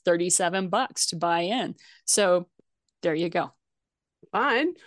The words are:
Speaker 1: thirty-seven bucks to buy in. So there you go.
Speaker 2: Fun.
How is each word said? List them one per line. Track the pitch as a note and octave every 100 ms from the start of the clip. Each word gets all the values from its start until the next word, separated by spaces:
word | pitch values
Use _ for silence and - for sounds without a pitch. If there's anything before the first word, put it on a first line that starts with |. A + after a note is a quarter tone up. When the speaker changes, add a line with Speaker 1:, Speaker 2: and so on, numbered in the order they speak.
Speaker 1:
thirty-seven | F3 F3 F3 F3+ F3 F#3+ F#3
bucks | G#3+ C4 - -
to |
buy | E3 E3+ E3+
in. | F3 B3 F3+ - - -
So | - G#3+ F#3+ F3+ F3+ _ _ _ _ _
there | E3+
you | D#3 E3+
go. | E3+ - _ _ _ _ _ _ _ -
Speaker 2:
Fun. | G3+ C4+ A#3+ F4 F4